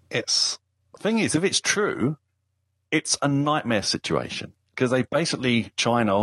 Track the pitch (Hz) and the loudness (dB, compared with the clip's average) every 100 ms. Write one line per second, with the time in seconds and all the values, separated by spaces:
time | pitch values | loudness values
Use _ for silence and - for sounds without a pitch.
0 | - 123 - - - - _ _ _ - | -8 -6 -2 -2 -2 -4 _ _ _ -6
1 | 196 226 135 156 190 - - 202 202 - | -2 0 2 2 0 0 0 0 0 0
2 | 123 156 _ _ _ _ _ _ - 156 | -2 -2 _ _ _ _ _ _ -4 -2
3 | - - 143 139 147 151 120 107 - - | -2 -2 0 2 2 0 0 0 0 -4
4 | - 73 64 - - - _ - 127 127 | -2 -2 -2 -10 -12 -18 _ -2 0 0
5 | 120 143 165 - 127 117 101 - 120 120 | 0 -2 -2 -2 0 0 0 -2 0 2
6 | 107 98 | 4 2